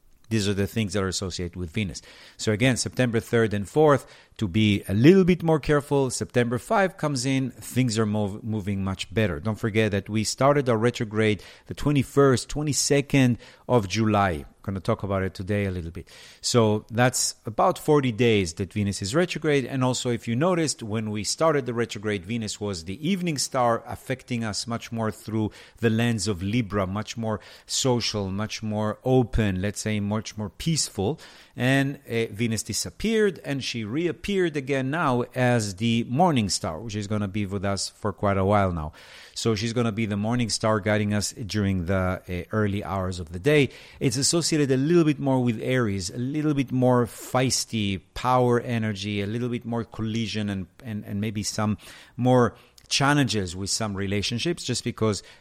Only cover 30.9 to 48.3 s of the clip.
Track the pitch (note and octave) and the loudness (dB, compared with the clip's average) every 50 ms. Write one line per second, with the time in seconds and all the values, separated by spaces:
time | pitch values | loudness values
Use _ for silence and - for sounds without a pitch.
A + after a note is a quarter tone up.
30.9 | - - F#2+ G#2+ D3+ - - - - - - _ - - A#2+ B2+ C3+ C#3 C3+ C#3 | -2 -2 -2 -2 -2 -4 -10 -20 -20 -20 -20 _ -8 -2 0 2 2 2 2 0
31.9 | C#3+ - - - A2+ A#2 A2+ A2 - G2 A#2+ A#2 A2+ G#2 - - G#2 - - F#2+ | -4 -8 -10 -6 -4 -2 -2 -2 -2 -2 -2 -2 -2 -2 -4 -6 -6 -6 -6 -8
32.9 | - - - G#3 A3+ A3 G#3+ G3+ E3+ - - C#3+ C#3+ C3+ A#2+ - - A#2+ A2 G2+ | -8 -4 -2 0 2 2 2 0 0 -4 -6 -6 -6 -6 -6 -6 -6 -6 -6 -4
33.9 | A2+ D3+ F3 E3+ D3 - - - G3+ F#3+ F3+ E3+ D3 D3+ C3+ B2+ C#3+ C3+ B2+ C3 | -4 -2 -2 -2 -4 -4 -4 -4 0 0 0 0 -2 -4 -4 -2 -2 -2 0 -2
34.9 | C#3+ E3+ F3 C#3+ B2+ B2 A#2+ - - B2+ B2+ B2 B2 A#2+ G#2+ G#2 F#2+ F2 A2+ A#2 | -2 0 0 2 2 2 0 -2 -2 0 2 2 4 2 0 -2 -4 -2 0 2
35.9 | A2+ A#2 A#2 - A#2+ C#3 F3+ F3+ D#3 B2+ G#2+ F#2+ - - - G2 D#2+ D#2 A2 A#2 | 2 2 0 0 2 2 4 4 4 2 2 0 -2 -2 -4 -4 -6 -6 -8 -6
36.9 | G2+ G#2 G#2 G2+ A2 G#2+ G#2 G2 F#2+ G#2+ G#2 F#2+ F#2+ G2+ F2+ G2+ G2 F#2 - - | -6 -6 -4 -2 -2 -2 -2 -2 -2 -4 -4 -4 -4 -4 -2 -2 -2 -4 -4 -8
37.9 | - - - G#2+ F#2+ - - G2+ G2 G2 F#2+ F#2+ G#2 G#2 G2 F#2+ F2+ E2 D#2 D2+ | -8 -6 -6 -6 -4 0 0 0 2 2 2 4 4 4 4 2 0 -2 -6 -8
38.9 | - - - - - - - - - - - A#2+ A2+ G2 A2 A#2 A2+ A#2+ A#2+ A2+ | -10 -14 -20 -20 -20 -20 -20 -16 -10 -4 0 0 0 0 0 -2 -2 0 -2 -2
39.9 | G2+ G#2+ A2+ G2+ G#2 G2+ G#2 A2 A#2+ B2 A#2+ G#2+ - - - A2 A2 G#2+ F2+ G#2+ | -2 -2 -2 -2 -2 -2 -2 -2 0 0 0 -2 -2 0 2 2 2 2 2 2
40.9 | G#2+ G#2+ G#2+ G#2 G#2 G#2 G2 - - - B2 F#2+ - G#2+ G#2 G2 G2 F#2 E2+ D#2+ | 2 2 2 0 0 0 -2 -4 -6 -8 -8 -4 -2 0 2 2 2 0 0 0
41.9 | G2 F#2+ F#2 F#2 F#2 - - - F2+ F2 E2+ - - A2 G#2+ G2+ F#2+ G2+ - - | 0 0 0 0 -2 -4 -6 -8 -8 -8 -6 -4 -2 0 0 0 0 -4 -4 -4
42.9 | F#2 G2 F#2 F#2 F#2 F2 F2+ D2 E2 F#2 F2 C#3+ D3+ D3+ C#3 A2+ - - - - | -4 -4 -2 -4 -4 -6 -8 -10 -8 -2 0 4 4 4 4 2 0 -8 -20 -20
43.9 | - - - C3+ G2+ C3 C#3 - - E3+ D3+ - E3 D#3 D3 C3 C3+ C3 C3+ D3+ | -8 -2 -2 -2 0 0 0 0 2 0 0 2 2 2 2 2 2 2 2 4
44.9 | F3 F3 E3 D3+ D3 C#3+ C#3+ C#3 C3 C3 B2 B2 A2+ A2 - B2 C3 B2+ A#2+ G#2+ | 4 4 4 4 2 0 0 0 2 2 2 0 0 -2 -2 -2 0 0 0 0
45.9 | G2 G2 F2+ F2+ - B2 A#2+ C3 C#3+ D3+ D3 D#3 D3+ C#3 C3+ B2 B2+ B2+ B2+ B2+ | -2 -4 -6 -6 -6 -6 -6 -4 -4 -2 0 0 0 0 -2 -2 0 2 4 4
46.9 | B2+ B2 A#2+ G2+ - - - - - B2 C3 C3 G#2+ - - - - A2+ G#2 G2+ | 4 4 2 0 -4 -12 -10 -2 0 0 2 2 0 -2 -4 -4 -4 -2 -2 -2
47.9 | G2 F2+ - _ - - - B2 | -2 -4 -6 _ -12 -4 0 2